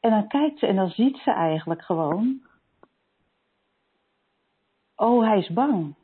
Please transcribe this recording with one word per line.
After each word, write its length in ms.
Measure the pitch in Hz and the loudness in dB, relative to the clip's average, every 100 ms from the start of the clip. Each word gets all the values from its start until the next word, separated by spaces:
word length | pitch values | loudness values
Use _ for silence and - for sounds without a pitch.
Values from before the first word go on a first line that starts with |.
En 100 | 233 | 2
dan 180 | 220 208 | 0 0
kijkt 300 | 285 302 294 | 0 0 0
ze 80 | - | 0
en 100 | 190 | 0
dan 140 | 185 | 0
ziet 260 | 170 247 269 | 2 0 0
ze 140 | - | -2
eigenlijk 520 | 170 165 160 160 170 | 0 0 -2 -4 -8
gewoon, 580 | - 170 156 180 233 262 _ _ _ _ _ _ _ _ _ _ _ _ _ _ _ _ _ _ _ _ _ _ _ _ _ _ | -4 -4 -2 -2 -2 -4 _ _ _ _ _ _ _ _ _ _ _ _ _ _ _ _ _ _ _ _ _ _ _ _ _ _
"Oh, 280 | 226 240 226 | 2 2 4
hij 120 | 208 | 2
is 100 | - | 0
bang 420 | 165 277 214 156 143 | -2 0 0 -2 -10